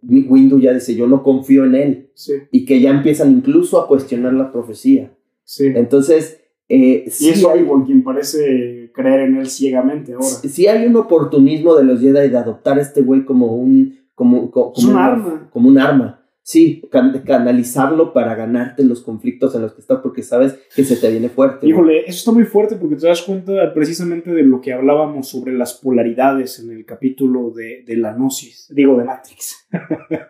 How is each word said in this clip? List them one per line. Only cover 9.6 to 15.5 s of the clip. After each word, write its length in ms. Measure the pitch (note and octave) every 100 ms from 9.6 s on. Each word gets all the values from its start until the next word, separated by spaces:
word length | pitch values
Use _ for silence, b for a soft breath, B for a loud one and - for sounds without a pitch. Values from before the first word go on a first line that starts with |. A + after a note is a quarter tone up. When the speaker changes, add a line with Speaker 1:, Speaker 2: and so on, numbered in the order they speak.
| C3+ B2+ C3+ D3+ B2
Speaker 2:
ahora. 120 | B2 C3+
Speaker 1:
sí, 240 | B2 C#3+
sí 160 | E3+ G3+
hay 200 | A3 A#3
un 80 | A#3
oportunismo 800 | G#3+ D#3+ C#3+ D3 C#3 D3+ E3 D#3
de 80 |
los 180 | C3 A#2+
Jedi 280 | C3+ C#3 C#3
de 80 | B2
adoptar 420 | A2+ G#2+ C#3+ C#3
a 20 |
este 200 | C#3+ C#3+
güey 200 | B2+ C3+
como 320 | C3+ B2+ A#2 A#2+
un... 440 | B2+ C3+ - - _ -
Como, 340 | B2 B2 -
co-, 240 | - - -
Speaker 2:
Es 80 |
Speaker 1:
como 60 | B3
Speaker 2:
un 20 | B3+
Speaker 1:
una 80 | C4
Speaker 2:
arma. 440 | A#3+ F#3 D#3 -